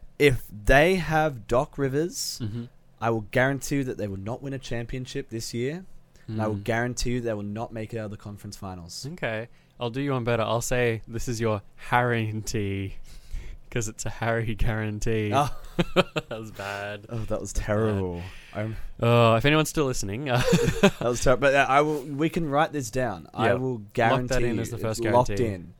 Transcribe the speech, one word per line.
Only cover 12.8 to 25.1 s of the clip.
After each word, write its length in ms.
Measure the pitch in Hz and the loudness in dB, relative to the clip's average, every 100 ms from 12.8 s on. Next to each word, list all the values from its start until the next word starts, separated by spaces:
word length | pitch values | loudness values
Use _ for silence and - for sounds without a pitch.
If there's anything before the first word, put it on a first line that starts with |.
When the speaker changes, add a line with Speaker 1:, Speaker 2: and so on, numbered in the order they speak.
| 95 - - - - - - - - | -6 -8 -12 -14 -10 -8 -8 -12 -8
Speaker 2:
'cause 160 | 123 110 | -6 -4
it's 180 | - 110 | -6 -8
a 40 | |
Harry 440 | - 113 113 113 107 | -4 0 0 0 0
guarantee. 760 | - 110 110 104 117 110 107 | 2 2 -2 -2 0 2 2
Speaker 1:
Oh. 160 | 131 139 - - - | 2 0 -2 -4 -2
Speaker 2:
<laughs> 180 | 170 175 180 156 - | 0 2 0 -2 -8
That 80 | 110 | -8
was 100 | 110 | -10
bad. 540 | - 98 101 104 104 104 | -10 -8 -6 -6 -10 -8
Speaker 1:
Oh, 80 | 117 | -6
that 0 | |
was 80 | 110 | -4
Speaker 2:
That 120 | 110 | -4
was 120 | - | -4
bad. 100 | - | -4
Speaker 1:
terrible. 580 | - 104 110 101 92 87 90 - - | 0 2 2 0 -2 -4 -10 -14 -12
I'm 220 | - 110 107 - - | -8 -6 -6 -8 0
Speaker 2:
Oh, 360 | 117 120 117 113 | 4 6 8 6
if 100 | 143 | 6
anyone's 240 | 156 151 | 4 2
still 160 | - 135 | 0 0
listening, 440 | 123 98 107 147 | 0 -4 -4 0
uh, 120 | 127 247 | 2 4
<laughs> 340 | 480 - - | 4 4 4
Speaker 1:
That 180 | 196 - | 4 4
was 220 | 117 120 | 0 2
terrible. 180 | 139 123 | 4 4
But, 140 | 139 139 | 6 6
uh, 100 | 123 | 6
I 120 | 139 | 4
will, 200 | 151 151 | 4 0
we 280 | 135 139 160 | -4 -2 0
can 200 | 180 160 | 0 0
write 240 | 139 160 | 2 2
this 180 | 147 123 | -2 -4
down. 360 | 127 123 90 - | -2 -2 -4 -8
I 140 | - 113 | 0 2
Speaker 2:
Yep. 120 | 123 | 2
Speaker 1:
will 120 | 131 120 | 0 -4
Speaker 2:
Lock 60 | |
that 120 | 104 | -4
Speaker 1:
guarantee 520 | - 117 131 - 127 120 | 2 4 4 2 2 2
Speaker 2:
in 60 | 117 | 0
Speaker 1:
you 60 | |
Speaker 2:
as 80 | 113 | -2
the 60 | 120 | -4
Speaker 1:
it's 80 | |
Speaker 2:
first 160 | 110 110 | -4 -2
Speaker 1:
locked 240 | 117 | 2